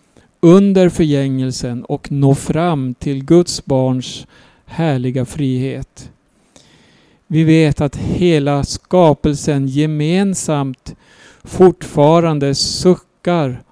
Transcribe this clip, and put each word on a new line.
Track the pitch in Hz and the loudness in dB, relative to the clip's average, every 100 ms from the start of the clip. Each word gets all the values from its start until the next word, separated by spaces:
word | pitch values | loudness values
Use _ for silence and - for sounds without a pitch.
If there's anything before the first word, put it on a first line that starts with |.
| _ _ _ - | _ _ _ 2
under | 165 190 202 190 175 | 6 6 6 4 2
förgängelsen | - 160 139 135 131 131 120 127 120 | 2 0 0 -2 -2 -4 -6 -8 -8
och | - 143 - | -8 -10 -6
nå | 143 139 139 | 0 2 2
fram | - 156 175 147 127 | -2 -2 -2 -2 -4
till | 123 143 135 | -6 -6 -6
Guds | 135 170 175 - - | 2 2 2 -6 -4
barns | 135 131 127 - - - _ _ _ _ | -2 0 -2 -6 -14 -18 _ _ _ _
härliga | - 165 131 123 127 123 | -4 -2 -2 -2 -4 -6
frihet. | - 135 127 131 127 - - - _ _ _ _ - _ _ _ _ _ _ - | -4 -2 -2 -4 -8 -14 -18 -20 _ _ _ _ -20 _ _ _ _ _ _ -4
Vi | 156 | 0
vet | 160 160 156 - | 4 4 2 0
att | 147 - | -4 -4
hela | - - 180 156 143 143 | -6 -2 0 0 0 -2
skapelsen | 139 - - 180 165 139 151 143 - 143 135 | -4 -10 -2 4 4 4 -2 -2 -2 -2 -2
gemensamt | 139 156 151 151 185 202 180 - 147 135 127 - - _ _ - _ | -2 -2 -2 -2 0 -2 -4 -4 -4 -4 -8 -16 -20 _ _ -20 _
fortfarande | - - 185 - 131 151 147 170 170 151 139 139 | -10 4 4 4 -6 2 4 4 2 -2 -2 -2
suckar | - - 185 175 _ _ 175 170 135 120 - | -4 0 0 0 _ _ -4 -2 -2 -6 -16